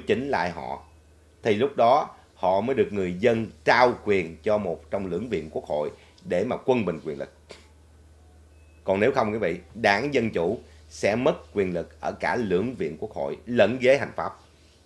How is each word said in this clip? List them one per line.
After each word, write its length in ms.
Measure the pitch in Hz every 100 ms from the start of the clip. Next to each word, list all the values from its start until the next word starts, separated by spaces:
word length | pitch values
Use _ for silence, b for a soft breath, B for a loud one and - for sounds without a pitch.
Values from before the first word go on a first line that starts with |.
| 92
chỉnh 200 | 107 139
lại 200 | 104 87
họ, 340 | 80 64 69 - _ _ _ _ _
thì 120 | 117 104
lúc 200 | 139 -
đó 380 | 117 143 165 B B -
họ 260 | 92 98
mới 140 | 117 123
được 180 | 98
người 200 | 104 92 90
dân 280 | 117 113 104 -
trao 300 | - 120 127 113 104
quyền 320 | 98 82 82
cho 140 | 107 107
một 340 | 95 80 -
trong 140 | 98 95
lưỡng 240 | 85 120
viện 200 | 90 76
Quốc 140 | 127 -
hội 260 | 73 73 - b b 87
để 140 | 90
mà 120 | 120 87 -
quân 200 | 123 90
bình 140 | 78 80
quyền 120 | 69
lực. 140 | 67 _ - B B - _ - - - - - - - - -
Còn 160 | - 98
nếu 120 | 117
không, 200 | 135 107
quý 60 | 110
vị, 220 | 92 90 -
Đảng 400 | 107 107 101 147
Dân 160 | 131 113
Chủ 300 | 92 85 120 b b b
sẽ 260 | - 101 113
mất 180 | 139 - -
quyền 200 | 101 95
lực 280 | 85 80 -
ở 100 | 82
cả 240 | 104 78 107
lưỡng 400 | 107 90 117 117
viện 220 | 78 80
Quốc 120 | 107
hội 260 | 85 69 76 113
lẫn 320 | 120 101 127
ghế 160 | 127 139
hành 140 | 104 -
pháp. 180 | - - - _ _ _